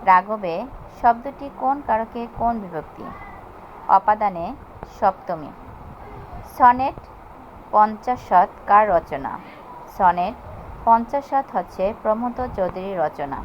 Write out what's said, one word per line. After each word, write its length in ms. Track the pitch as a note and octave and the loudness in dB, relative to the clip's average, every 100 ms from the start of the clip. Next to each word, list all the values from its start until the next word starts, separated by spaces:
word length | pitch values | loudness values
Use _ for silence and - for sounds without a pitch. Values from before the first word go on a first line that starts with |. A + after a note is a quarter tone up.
রাঘবে 600 | - F#3 F#3+ A3 F#3+ E3 B3+ - - - | 6 4 4 -6 -4 -6 -8 -12 -18 0
শব্দটি 480 | A#3+ A#3 C#4 C4+ C#4 - | 2 2 -2 -12 -16 -6
কোন 220 | B3+ C#4 C#4+ | -2 -2 -2
কারকে 400 | A3 A3+ A#3+ A#3 - | -2 -2 -8 -10 -4
কোন 200 | A#3 A#3 | -2 -2
বিভক্তি? 440 | G3 D#3+ D3 - E2+ - - - - - - - - | -6 -10 -12 -16 -16 -16 -18 -18 -18 -20 -20 -20 4
অপাদানে 640 | G3 - G#3+ G#3 F3+ E3+ C#4 - - - - | 4 4 2 0 -2 -8 -10 -16 -18 -18 0
সপ্তমী। 480 | G#3 F#3 - E3 C#3+ - - - - - - - - - - - | 0 0 -8 -10 -10 -16 -18 -18 -18 -18 -18 -18 -16 -16 -16 4
সনেট 400 | B3+ B3 C4+ - - - - - - - - | 6 6 0 -4 -16 -20 -20 -20 -20 -20 -2
পঞ্চাশত 800 | G#3+ G#3+ G#3+ - B3 - F#3 G3 - - | 4 4 2 -4 -4 4 4 4 0 4
কার 220 | G#3 G#3+ | 6 6
রচনা? 500 | F3 D#3+ C#3 C3 - - - - - - - | 2 0 -8 -6 -10 -14 -20 -20 -18 -18 2
সনেট 360 | F#3+ F3 F3+ A#3+ - - - - | 2 4 -2 -4 -14 -16 -14 -6
পঞ্চাশত 600 | - A3+ A#3 C#4+ C#4 C4+ C4+ | 2 2 2 -4 -2 -2 -2
হচ্ছে 420 | G#3 F3 - F#3+ A3+ | -4 -6 -2 -4 -2
প্রমথ 380 | A3 G#3+ B3 A#3+ B3+ F3+ | -2 -2 -2 -6 -6 -2
চৌধুরীর 420 | F#3 F3+ F#3+ F#3+ | -4 -4 -8 -4
রচনা। 440 | D#3 - C#3+ C3+ | -4 -4 -8 -8